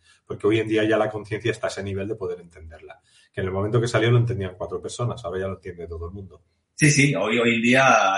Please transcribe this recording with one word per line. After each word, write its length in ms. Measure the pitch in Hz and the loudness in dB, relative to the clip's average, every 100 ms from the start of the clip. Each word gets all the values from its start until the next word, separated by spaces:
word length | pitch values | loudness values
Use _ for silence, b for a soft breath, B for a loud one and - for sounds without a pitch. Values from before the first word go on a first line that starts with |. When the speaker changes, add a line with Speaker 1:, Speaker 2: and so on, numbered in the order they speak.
| b b | b b
Speaker 1:
Porque 220 | - - 104 | -14 -2 2
hoy 140 | 113 | 2
en 80 | 107 | 2
día 160 | 107 | 2
ya 120 | - 110 | 2 2
la 140 | 107 | 0
conciencia 400 | 107 98 107 113 | -2 -8 -4 -4
está 160 | - 92 | -2 -4
a 40 | |
ese 120 | - | -6
nivel 260 | 98 95 101 | -6 -6 -6
de 60 | |
poder 260 | 104 92 90 | -6 -8 -10
entenderla. 580 | 85 - 80 82 - - b b b | -14 -20 -20 -20 -20 -20 b b b
Que 120 | - | -6
en 60 | 95 | -4
el 40 | |
momento 260 | 95 104 117 | -2 0 0
que 100 | 117 | 0
salió 220 | 110 117 | 0 4
lo 60 | 120 | 4
entendían 380 | 117 95 92 - | 2 -2 -6 -8
cuatro 240 | - 90 | -10 -8
personas, 420 | 92 - 117 - | -10 -6 -6 -6
ahora 180 | 92 92 | -8 -6
ya 80 | 95 | -6
lo 80 | 95 | -8
entiende 300 | 95 85 85 | -12 -14 -12
todo 200 | - 85 | -12 -12
el 80 | |
mundo. 280 | 101 95 - _ _ _ | -14 -18 -20 _ _ _
Speaker 2:
Sí, 160 | - 151 | 2 4
sí, 240 | 139 - | 4 2
hoy, 240 | 87 104 120 | 2 0 2
hoy 180 | 117 113 | 2 2
en 60 | |
día 520 | 120 131 131 113 98 | 4 4 6 6 4